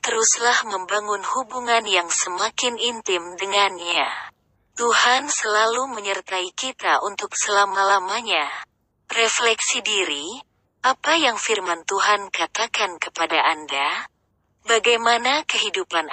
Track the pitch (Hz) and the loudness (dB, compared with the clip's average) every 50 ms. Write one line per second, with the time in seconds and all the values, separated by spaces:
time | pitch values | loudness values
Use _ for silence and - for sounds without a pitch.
0 | - 226 226 226 226 226 - - 233 240 240 240 240 226 202 185 180 180 196 208 | -4 -2 0 2 2 2 2 2 2 2 2 2 0 -2 -4 -4 -4 -2 -2 -2
1 | 208 208 208 196 190 - - 254 262 - 254 254 240 233 233 226 220 214 196 180 | 0 0 -2 -2 -2 -2 -2 -2 -4 -4 -6 -6 0 2 2 2 2 2 0 0
2 | 175 170 - - - 185 180 180 196 233 - - 254 247 240 220 220 240 240 226 | 0 0 -2 -2 -2 -2 -2 -2 -2 -2 -2 -2 -2 -2 -2 -2 -2 -4 -4 -4
3 | 214 - 190 175 170 175 180 175 196 196 196 202 202 196 190 175 175 175 175 165 | -2 -2 -2 -2 -2 -4 -8 -8 -4 -2 2 2 2 2 0 -4 -4 -2 0 0
4 | 135 - - - - - - _ _ _ _ _ _ _ - - 233 240 226 - | 0 -2 -4 -8 -12 -14 -18 _ _ _ _ _ _ _ -6 -2 0 2 4 4
5 | - 240 247 262 277 294 - - - 220 208 214 220 220 226 247 262 269 247 208 | 6 4 4 2 2 -2 -4 -2 -2 0 2 2 2 2 2 0 -2 -4 -6 -8
6 | 202 202 196 185 - - 190 185 180 185 - - - 262 254 - - 185 156 135 | -6 -6 -6 -6 -6 -6 -6 -6 -6 -6 -6 -6 -6 -6 -6 -4 -2 0 0 0
7 | - 202 202 - 202 196 - - - - 208 202 202 196 190 196 196 196 196 196 | 0 -2 -6 -6 -8 -6 -4 -4 -2 0 4 4 4 2 2 2 2 4 4 2
8 | 185 180 - 240 240 220 185 160 - - - - - - _ _ _ _ _ _ | 2 0 -4 -4 -2 -2 -2 0 -2 -2 -6 -10 -12 -16 _ _ _ _ _ _
9 | _ - - 233 226 220 - - - 233 226 - - - - 254 240 220 214 202 | _ -6 0 0 2 2 2 2 2 2 2 0 0 -2 -2 -2 -2 -2 0 0
10 | 185 160 147 143 143 170 226 262 - _ _ _ _ _ _ _ - 254 262 - | 0 -2 -2 -6 -6 -8 -10 -12 -14 _ _ _ _ _ _ _ 0 0 0 2
11 | - 294 311 339 311 254 226 208 - - 220 202 180 185 170 165 - - 381 196 | 2 2 2 4 4 2 0 0 0 0 0 0 0 -2 -4 -4 -2 -2 0 2
12 | - 202 208 202 196 - - - 170 160 - - 220 233 - - 214 185 175 160 | 4 4 2 2 0 -4 -4 -4 -4 -4 -2 -4 -4 -2 -2 -2 -2 -2 -2 -6
13 | - - - - 175 - 165 156 147 143 156 156 151 143 143 139 143 147 - - | -8 -8 -4 -4 -4 0 0 2 2 2 0 -2 -6 -6 -4 -2 -2 -2 -2 -4
14 | - - _ _ _ _ _ _ _ _ _ _ - 214 226 226 214 233 240 226 | -8 -12 _ _ _ _ _ _ _ _ _ _ -2 2 2 4 4 4 2 4
15 | 233 233 240 233 233 254 277 302 311 - - 220 220 214 - 190 185 - - 175 | 4 4 4 4 4 2 0 0 0 -2 -2 -2 -2 -2 -2 -4 -4 -2 -2 -2
16 | 160 - | -2 0